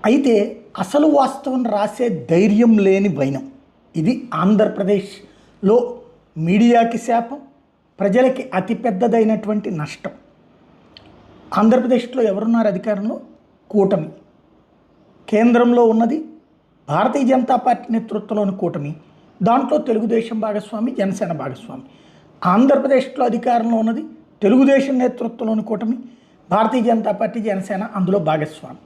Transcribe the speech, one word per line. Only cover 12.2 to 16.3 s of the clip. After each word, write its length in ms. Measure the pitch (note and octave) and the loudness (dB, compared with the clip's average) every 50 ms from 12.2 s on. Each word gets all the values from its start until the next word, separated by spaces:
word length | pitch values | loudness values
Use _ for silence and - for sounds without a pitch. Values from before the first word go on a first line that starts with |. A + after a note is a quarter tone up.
| A#3 | -2
ఎవరున్నారు 460 | G#3+ F#3+ G3+ A3 A3+ A#3 A#3 A3 G#3 | 0 -2 -2 -2 0 0 2 2 0
అధికారంలో? 520 | F#3 F#3 - A3 G#3 G3 G3+ A3 D4+ - - - - _ _ _ _ _ _ _ | -2 -2 -4 -4 -6 -4 -4 -6 -8 -8 -12 -20 -20 _ _ _ _ _ _ _
కూటమి. 380 | - G#3 G3 F#3 G3+ F3 D#3 - - - _ _ _ _ _ _ _ _ _ _ _ _ _ _ _ _ _ _ _ _ _ - | 0 2 2 2 2 -2 -4 -6 -12 -20 _ _ _ _ _ _ _ _ _ _ _ _ _ _ _ _ _ _ _ _ _ -2
కేంద్రంలో 560 | - G#3 A3+ A#3+ A#3+ A#3+ A#3+ A#3+ A#3+ A#3+ A#3+ | 0 2 4 4 4 4 4 4 4 4 4
ఉన్నది 400 | A3+ A3 A3+ A#3 A3+ C#4+ D#4 - - | 4 4 4 2 0 0 -4 -6 -10